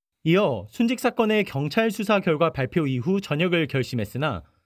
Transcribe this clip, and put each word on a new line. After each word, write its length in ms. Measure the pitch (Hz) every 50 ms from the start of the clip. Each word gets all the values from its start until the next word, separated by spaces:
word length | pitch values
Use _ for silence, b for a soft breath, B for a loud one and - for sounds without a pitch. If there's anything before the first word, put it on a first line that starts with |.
| _ _ _ _ -
이어 420 | 160 165 190 208 170 131 104 90 -
순직 300 | - - 240 233 262 240
사건의 440 | - 247 233 - 233 214 214 214 196
경찰 480 | - - 135 139 151 - - 226 226
수사 280 | 202 - 214 190 220 196
결과 320 | 185 180 160 147 165 165
발표 360 | - - 131 - - 175 156 139
이후 340 | 131 123 113 156 190 202
전역을 460 | 196 - 151 143 175 185 170 170 160 135
결심했으나 720 | - 139 123 - - 120 104 101 - 123 143 156 120 82 - - _ _ _